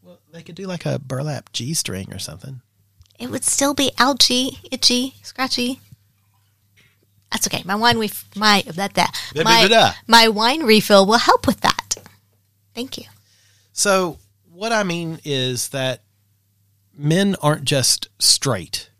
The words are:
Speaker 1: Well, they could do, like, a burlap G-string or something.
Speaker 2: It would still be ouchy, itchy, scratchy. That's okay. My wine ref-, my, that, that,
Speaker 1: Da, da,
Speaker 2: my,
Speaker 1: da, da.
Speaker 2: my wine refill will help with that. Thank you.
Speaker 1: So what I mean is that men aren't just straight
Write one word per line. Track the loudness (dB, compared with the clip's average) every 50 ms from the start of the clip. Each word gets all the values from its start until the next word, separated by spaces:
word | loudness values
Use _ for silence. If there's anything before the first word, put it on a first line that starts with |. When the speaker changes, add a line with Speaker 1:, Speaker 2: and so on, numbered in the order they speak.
| _
Speaker 1:
Well, | -20 -20 _ _ _ _
they | -20 -20
could | -18 -16
do, | -14 -10
like, | -10 -10 -8 -6
a | -6 -6 -6
burlap | -6 -8 -8 -8 -6 -6 -8 -10 -12 _ _
G-string | -8 -8 -6 -4 -4 -4 -6 -6 -10 -10 -12 -12
or | -14
something. | -14 -14 -14 -16 -16 -18 -18 -18 _ _ _ _ _ _ _ _ -20 _ _ _
Speaker 2:
It | -14 -10
would | -8 -6 -4
still | -2 0 0 0 0 0
be | 0 -2 -2 0 0
ouchy, | 0 0 2 2 2 2 2 0 -2 -4 -6 -12 -14 -12
itchy, | -10 -2 0 0 0 0 -2 -4 -10 -14 _
scratchy. | -20 -8 -8 -6 -6 -4 -4 -4 -6 -6 -10 _ _ -20 _ _ _ _ _ _ _ _ _ _ _ _ _ _ _ _ _ _ _ _ _ _ _ _ _ _ _ -6
That's | -6 -4
okay. | -4 -4 -6 -6
My | -4 -4
wine | 2 2 2 2 2
ref-, | 0 -4 -6 -10 -16 _ _
my, | -2 2 4 4 4 2
that, | -2 -6 -6 -6 -4 0
that, | 0 0 0 0 -8 -12 -8 -4
Speaker 1:
Da, | -2 2
da, |
Speaker 2:
my, | 4 6 6 6
Speaker 1:
da, | 6
da. | 6 6 4 4 2 -2 -2
Speaker 2:
my | 4 6 6 6 6
wine | 4 2 0 0 0 0 2
refill | 4 4 4 6 6 6 6 6
will | 6 4 2
help | 6 6 4 4 4
with | 0 -2 2
that. | 0 0 0 0 -4 -8 -10 -10 -10 -20 _ _ _ _ _ _ _ _ _ _ _ _ _
Thank | -12 -12 -12 -12
you. | -16 -16 -18 -20 _ _ _ _ _ _ _ _ _ _ _ _
Speaker 1:
So | -4 0 0 2 2 0 -2 -6 -10 _ _ _ _ _ _
what | _ -10 -6 -4 -2
I | -2 -2
mean | -2 -4 -4 -6 -8 -10 -10 _
is | -6 -4 -4 -2 -4 -4 -6 -6 -8
that | -6 -6 -4 -4 -6 -6 _ _ _ _ _ _ _ _ _ _ _ _ _ _ _ _ _ _ _
men | -6 -2 0 2 2 2 0 0 0 0
aren't | 0 0 0 -2
just | -2 -2 0 2 0 0 -2 -4 -12 _ _
straight | 2 2 2 2 2 -2 -4 -4 -6 -8 -10 -12 -12 _ _